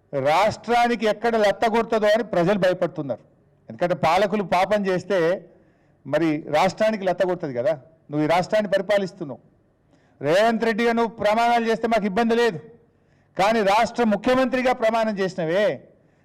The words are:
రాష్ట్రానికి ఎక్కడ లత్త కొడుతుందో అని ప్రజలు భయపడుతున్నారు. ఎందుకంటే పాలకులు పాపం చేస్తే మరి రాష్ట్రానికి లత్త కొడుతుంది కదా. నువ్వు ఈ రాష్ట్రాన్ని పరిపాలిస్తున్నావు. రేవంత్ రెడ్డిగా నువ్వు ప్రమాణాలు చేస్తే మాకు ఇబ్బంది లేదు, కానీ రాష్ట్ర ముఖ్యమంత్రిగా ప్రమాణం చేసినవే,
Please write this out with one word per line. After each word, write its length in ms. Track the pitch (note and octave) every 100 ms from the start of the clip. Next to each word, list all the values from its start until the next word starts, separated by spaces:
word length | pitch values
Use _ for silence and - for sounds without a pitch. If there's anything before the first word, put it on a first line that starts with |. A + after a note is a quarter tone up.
| _
రాష్ట్రానికి 920 | C#3+ C3+ D#3+ G#3+ - - A#3+ A#3+ A#3+ A3
ఎక్కడ 300 | G#3 A#3 A3+
లత్త 300 | G#3 G3 A#3
కొడుతుందో 400 | A3+ A3+ A3+ G#3
అని 160 | A3
ప్రజలు 360 | - F#3 E3+ G#3
భయపడుతున్నారు. 640 | F#3+ - E3+ - C#3 A2+ _ _ _ _ -
ఎందుకంటే 260 | A2+ F3 E3+
పాలకులు 480 | D#3+ F3+ G3+ G#3
పాపం 440 | F3 F3 F#3 G#3+ G3
చేస్తే 600 | F3+ F3+ G3 E3 F#3+ - _ _ _ _ _ C3+
మరి 380 | D3+ E3 D3 -
రాష్ట్రానికి 540 | D3 F#3 F#3 A3 A3
లత్త 200 | F#3 F#3+
కొడుతుంది 300 | F#3 F3+ D3+
కదా. 200 | A#2+ C#3 D3+ - _ -
నువ్వు 120 | D3 D3+
ఈ 40 |
రాష్ట్రాన్ని 420 | E3+ F3 G#3+ G#3
పరిపాలిస్తున్నావు. 720 | G3 F#3+ G3+ F#3+ - D3+ A#2 _ _ _ _ _ _ _ -
రేవంత్ 420 | C3+ F3 A3+ A3+
రెడ్డిగా 280 | A3+ G#3+ A#3+
నువ్వు 180 | A#3 A#3
ప్రమాణాలు 540 | A3+ G#3 A3 A#3 A#3+ A3+
చేస్తే 220 | A3 A3+
మాకు 180 | A3+ G3+
ఇబ్బంది 300 | F#3+ A#3 A#3
లేదు, 240 | A#3 D#3+ - - _ _ _ _ _ -
కానీ 220 | G3 A3+
రాష్ట్ర 420 | G3 G#3 A#3 A#3
ముఖ్యమంత్రిగా 720 | A3+ G3+ B3+ B3+ B3+ B3+ B3+
ప్రమాణం 460 | B3 A3+ A3+ A3 G3+
చేసినవే, 460 | F#3+ F3+ D#3+ F3+ G3+ C3+ - _ _ _